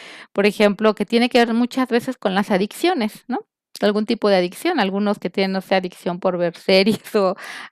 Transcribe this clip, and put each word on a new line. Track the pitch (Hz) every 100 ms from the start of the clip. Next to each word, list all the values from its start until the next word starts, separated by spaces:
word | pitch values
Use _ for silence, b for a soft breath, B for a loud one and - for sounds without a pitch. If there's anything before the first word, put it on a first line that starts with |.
| B B B
por | - 202
ejemplo, | 202 208 190 214 202
que | 202
tiene | 233 240
que | 247
ver | 233
muchas | 233 240 262 254
veces | 240 262 -
con | 202
las | 190 208
adicciones, | 185 208 - 339 359 214 - -
¿no? | 294 - _ _ -
Algún | 208 208 214
tipo | 226 208
de | 185
adicción, | 180 - 339 330
algunos | 190 196 208 208
que | 185
tienen, | - 190
no | 190
sé, | - 190
adicción | 185 - 190 175
por | 190 180
ver | 175 -
series | - 190 196 202
<laughs> | -
o | 208 185 - B B B